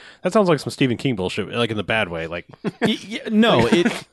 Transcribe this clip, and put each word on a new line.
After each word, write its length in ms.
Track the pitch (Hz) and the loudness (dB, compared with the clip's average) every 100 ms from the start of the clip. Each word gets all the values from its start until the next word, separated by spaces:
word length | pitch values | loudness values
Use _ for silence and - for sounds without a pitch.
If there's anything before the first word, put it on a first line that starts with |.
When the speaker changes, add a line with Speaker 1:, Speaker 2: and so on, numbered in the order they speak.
| - - | -10 -6
Speaker 1:
"That 100 | 185 | -2
sounds 160 | 220 180 | 2 2
like 120 | 147 | 2
some 100 | 120 | 0
Stephen 260 | - 135 110 | 0 0 0
King 180 | 143 107 | -2 0
bullshit," 320 | 92 - 90 | -2 -4 -4
like, 220 | 117 120 | -2 -2
in 40 | 107 | -2
the 60 | |
bad 260 | 95 110 95 | -2 -2 -2
way. 200 | 85 82 | -4 -6
Like, 180 | 87 - - | -8 -12 -10
Speaker 2:
Y-, 360 | 214 - 226 - 185 | -10 -2 -2 -2 -6
y-, 100 | 247 - | -10 -2
no, 340 | 214 226 139 117 | 2 4 4 4
Speaker 1:
<laughs> 60 | |
Speaker 2:
it, 180 | 170 220 - - | 4 2 -2 -10